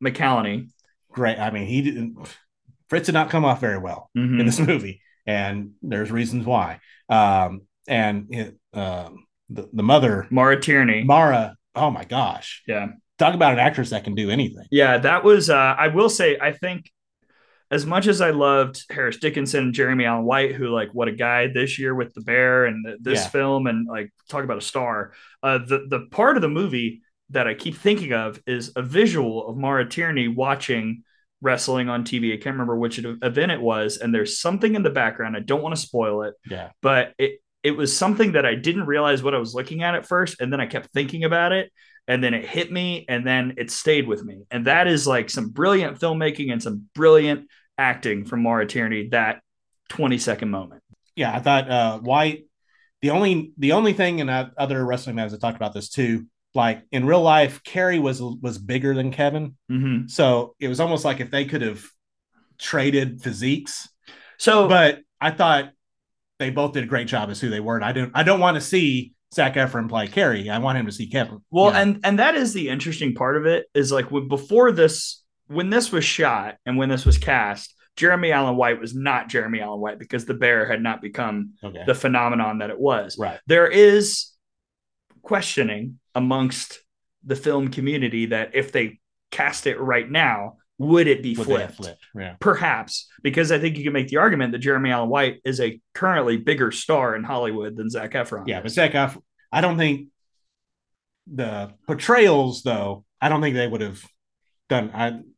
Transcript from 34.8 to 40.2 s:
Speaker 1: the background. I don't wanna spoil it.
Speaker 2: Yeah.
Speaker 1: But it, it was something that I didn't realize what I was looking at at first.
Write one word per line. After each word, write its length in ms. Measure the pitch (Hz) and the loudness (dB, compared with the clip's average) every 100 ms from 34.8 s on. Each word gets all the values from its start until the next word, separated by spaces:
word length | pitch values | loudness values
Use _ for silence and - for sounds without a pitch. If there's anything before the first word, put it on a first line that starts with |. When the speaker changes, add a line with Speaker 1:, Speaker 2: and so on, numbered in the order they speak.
Speaker 1:
the 80 | 165 | 0
background. 460 | 139 110 - 113 107 | 0 -2 -2 -8 -6
I 40 | |
don't 220 | 110 147 | -2 -2
wanna 140 | 160 160 | -2 -8
spoil 460 | - 120 107 104 | -4 -2 0 -2
it. 120 | 107 - 110 | -6 -10 -14
Speaker 2:
Yeah. 220 | 90 82 _ | -12 -12 _
Speaker 1:
But 320 | 131 131 - - | 2 2 0 -2
it, 220 | - - _ _ | -2 -2 _ _
it 100 | 147 | -4
was 240 | 147 139 - | -2 -2 0
something 360 | 190 208 214 | 0 2 2
that 140 | 156 127 | 2 2
I 80 | |
didn't 320 | 113 160 185 147 | 0 -2 -2 -2
realize 360 | 147 147 135 | 0 2 0
what 120 | 135 | 0
I 40 | 135 | -2
was 160 | 117 | -4
looking 280 | 123 127 160 | -8 -8 -4
at 120 | 170 170 | -2 -4
at 100 | - | -2
first. 340 | 180 | -2